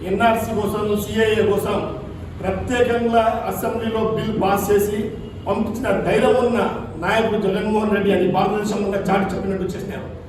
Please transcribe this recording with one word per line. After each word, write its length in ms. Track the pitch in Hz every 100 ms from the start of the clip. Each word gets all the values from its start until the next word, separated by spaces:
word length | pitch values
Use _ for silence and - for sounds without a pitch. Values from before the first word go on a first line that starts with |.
ఎన్ఆర్సీ 560 | 175 202 233 226 - 208
కోసం, 420 | 202 202 208 208
సీఏఏ 480 | - 214 220 214 190
కోసం 480 | 196 208 202 - - - - - -
ప్రత్యేకంగా 1040 | 185 190 - 247 240 233 233 226 220 - 185
అసెంబ్లీలో 680 | 190 226 233 226 220 214 -
బిల్ 260 | 220 208
పాస్ 280 | 190 196 202
చేసి 400 | 202 202 214 - - - - -
పంపించిన 540 | 214 - - 214 190
ధైర్యం 460 | - 208 262 247 240
ఉన్న 240 | 226 190 - - -
నాయకుడు 440 | 175 220 220 208
జగన్మోహన్ 480 | 190 190 208 214 208
రెడ్డి 220 | 202 196
అని 160 | 180 180
భారతదేశం 560 | 190 202 208 208 202
ఉన్న 120 | 196 196
చాటి 380 | - 196 190
చెప్పినట్టు 300 | - 190 190
చేసినారు. 560 | 180 - - - - -